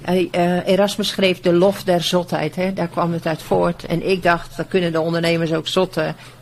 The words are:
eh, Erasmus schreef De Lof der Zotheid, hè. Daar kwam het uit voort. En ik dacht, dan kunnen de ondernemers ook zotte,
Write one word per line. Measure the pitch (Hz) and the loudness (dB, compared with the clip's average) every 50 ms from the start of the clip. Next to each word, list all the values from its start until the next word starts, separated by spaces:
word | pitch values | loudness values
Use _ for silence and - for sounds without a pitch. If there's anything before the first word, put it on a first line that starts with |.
| - - 180 190 180 - | -4 0 0 0 0 0
eh, | - 175 175 175 180 175 - - | 0 0 2 2 2 0 2 2
Erasmus | 190 185 202 202 202 - 208 - | 4 4 4 2 0 -2 -4 -4
schreef | - - 202 185 180 180 | -2 2 2 2 2 2
De | - 180 170 | 2 2 4
Lof | 175 180 202 196 196 - | 4 4 4 2 0 0
der | 196 180 175 160 | 0 0 2 2
Zotheid, | - - 180 170 170 - 151 151 156 - | 0 0 -2 -2 -2 -4 -2 -2 -2 -2
hè. | 185 185 190 190 | -2 -4 -2 -2
Daar | 185 175 165 | -2 -4 -4
kwam | - - 170 170 170 | -2 -2 -2 0 -2
het | 165 - 170 | -2 -2 -4
uit | 160 156 | -4 -4
voort. | - - 202 180 175 175 170 - - | -2 0 0 2 2 0 -2 -4 -6
En | - 170 170 - 170 | -4 -4 -2 0 0
ik | 190 185 170 | -2 0 2
dacht, | 180 170 165 - - - - | 2 2 0 -2 -8 -10 -10
dan | 160 - | -8 -2
kunnen | - 190 180 170 | -2 0 0 0
de | 160 165 | 0 0
ondernemers | 156 170 165 170 165 170 170 165 165 156 160 | 0 0 0 0 0 0 0 0 0 -2 -2
ook | 160 151 - | -2 -4 -2
zotte, | - 190 185 175 - - 156 156 160 - - - - - | 0 0 0 0 0 -4 -4 -4 -4 -10 -14 -20 -20 -20